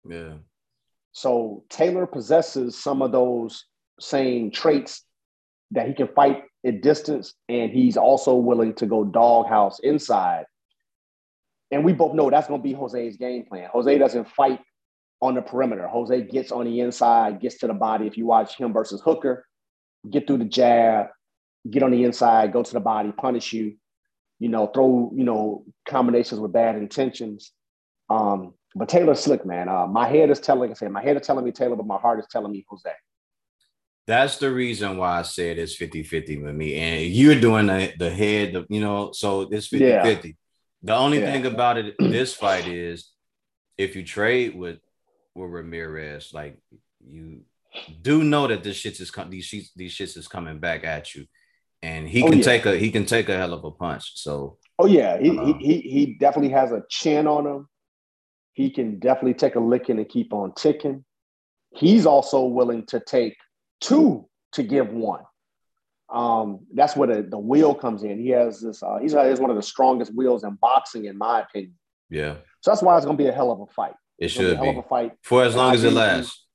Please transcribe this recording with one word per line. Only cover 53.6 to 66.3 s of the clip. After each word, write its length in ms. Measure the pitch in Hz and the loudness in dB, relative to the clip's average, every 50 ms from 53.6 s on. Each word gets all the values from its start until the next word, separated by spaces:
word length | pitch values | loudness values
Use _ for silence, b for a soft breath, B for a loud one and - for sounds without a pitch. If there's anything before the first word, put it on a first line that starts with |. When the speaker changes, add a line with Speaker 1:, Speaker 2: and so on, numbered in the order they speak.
| 80 | -12
Speaker 1:
a 60 | 78 | -14
punch. 420 | 76 _ 87 82 73 69 - - - - | -12 _ -8 -8 -8 -8 -12 -16 -16 -12
So 360 | - 76 73 71 69 69 - _ _ _ _ - | -10 -8 -8 -8 -8 -12 -14 _ _ _ _ 4
Speaker 2:
Oh, 60 | - | 6
yeah. 340 | 196 196 151 113 95 87 92 | 6 6 6 6 2 0 4
He, 180 | 127 160 165 | 4 2 4
Speaker 1:
uh, 80 | - - | 4 0
Speaker 2:
he, 80 | 139 156 | 0 0
he, 280 | - - 143 170 160 | 0 2 0 0 0
he 360 | 120 - 131 143 147 131 113 - | 0 -2 0 0 0 0 0 2
definitely 320 | 139 143 143 151 143 135 | 2 2 4 2 0 2
has 200 | 135 139 131 120 | 2 2 2 2
a 120 | 117 104 - _ | -2 -6 -6 _
chin 380 | - - - 160 151 151 156 | -10 -4 0 2 2 2 2
on 180 | 151 151 151 143 | 2 2 0 0
him. 220 | 147 143 139 143 _ _ _ _ _ _ _ _ _ _ _ _ _ _ _ _ _ _ | -4 -6 -8 -12 _ _ _ _ _ _ _ _ _ _ _ _ _ _ _ _ _ _
He 160 | - 135 135 | -2 -2 -2
can 300 | 131 135 123 110 104 92 | 0 -2 -4 -4 -6 -2
definitely 340 | 101 127 127 - - 127 120 | 0 0 0 2 0 -2 0
take 220 | - 139 131 - | 2 0 0 0
a 40 | - | 0
licking 380 | 117 117 123 127 - - 120 | 2 2 0 0 0 -2 -2
and 100 | 110 107 | -4 -4
keep 240 | - - 123 113 - | -4 -4 -4 -4 -2
on 220 | - 104 98 95 - | -4 -6 -6 -6 -8
ticking. 480 | - - 151 143 151 - 143 135 135 135 _ _ _ _ _ _ _ _ _ _ _ _ _ - | 0 0 0 0 0 -4 -8 -8 -8 _ _ _ _ _ _ _ _ _ _ _ _ _ _ -4
He's 300 | - - 170 214 233 165 | 2 6 6 8 8 8
also 380 | 160 - 139 127 - - 135 131 | 6 6 6 4 4 0 0 0
willing 400 | 127 120 127 123 120 117 113 107 | 0 2 0 0 0 0 -6 -8
to 120 | - - 117 | -6 -8 -8
take 360 | - - - 127 117 107 - _ _ _ _ _ _ _ _ _ | -6 0 0 0 0 0 -6 _ _ _ _ _ _ _ _ _
two 460 | - - 262 302 311 247 147 - - _ _ _ _ _ - | 0 2 4 6 6 4 2 0 -8 _ _ _ _ _ -8
to 100 | - 127 | -6 -4
give 260 | 101 135 139 123 101 | 0 0 0 0 0
one. 320 | 110 117 110 104 87 - - _ _ _ _ _ _ _ _ _ _ _ _ _ _ _ _ _ | -4 -6 -6 -6 -6 -8 -14 _ _ _ _ _ _ _ _ _ _ _ _ _ _ _ _ _
Um, 520 | 113 117 120 117 | -4 -2 0 0